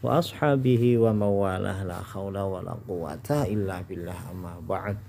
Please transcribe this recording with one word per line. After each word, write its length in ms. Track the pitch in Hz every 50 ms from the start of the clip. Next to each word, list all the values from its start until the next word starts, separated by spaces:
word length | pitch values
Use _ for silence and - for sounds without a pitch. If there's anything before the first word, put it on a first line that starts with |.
| -
wa 160 | 123 120 156
ashabihi 800 | 170 - - - - 151 143 139 131 131 123 113 120 123 120 117
wa 160 | 113 113 107
mawalah, 720 | 107 104 101 101 98 101 95 92 92 98 98 95 95 98
la 160 | 92 87 90 92
hawla 480 | 92 - 98 98 98 98 98 98 98
wa 80 | 95 90 90
la 80 | 90 82 - -
quwata 640 | - 95 87 82 76 76 - - - 143 147 139
illa 320 | 95 104 107 101 95 92 90 90
billah, 480 | - 95 87 85 87 90 87 - - 90
amma 240 | 92 90 87 87 85
ba'd. 400 | 80 - 98 92 90 104 101 104 -